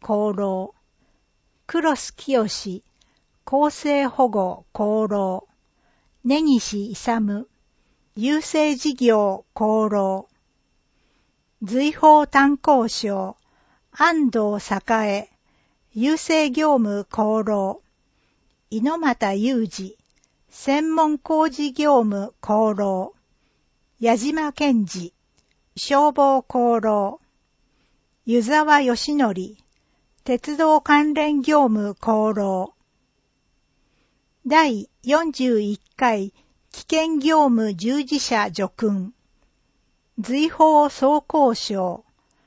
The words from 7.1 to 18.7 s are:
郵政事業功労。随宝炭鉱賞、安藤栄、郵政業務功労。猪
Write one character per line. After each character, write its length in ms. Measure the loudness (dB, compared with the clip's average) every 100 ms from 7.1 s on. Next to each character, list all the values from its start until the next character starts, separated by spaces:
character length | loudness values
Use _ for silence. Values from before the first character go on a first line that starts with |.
| -2 -2 -4 -8 _ _ _ _ _ _
郵 220 | -6 -2 -2
政 340 | 0 0 0 0
事 160 | -4
業 540 | 0 2 2 2 -4 -10
功 340 | -4 0 0 0
労。 400 | 0 -2 -4 -10 _ _ _ _ _ _ _ _ _ _ _ _ -16
随 300 | -6 -2 -2
宝 340 | 2 6 6 4
炭 320 | 2 2 2
鉱 300 | 2 2 2
賞、 480 | -4 -6 -6 -8 -12 _ _ _ _ _
安 400 | 0 0 2 0
藤 280 | 0 -2 -2
栄、 720 | -4 -6 -2 -2 0 -4 -8 _ _ _ _ _ _
郵 240 | -4 -2 -2
政 320 | 0 0 0
業 280 | 0 2 2
務 280 | 0 -4 -6
功 320 | -2 -2 0
労。 380 | -2 -2 -4 -6 _ _ _ _ _ _ _ _
猪 300 | -10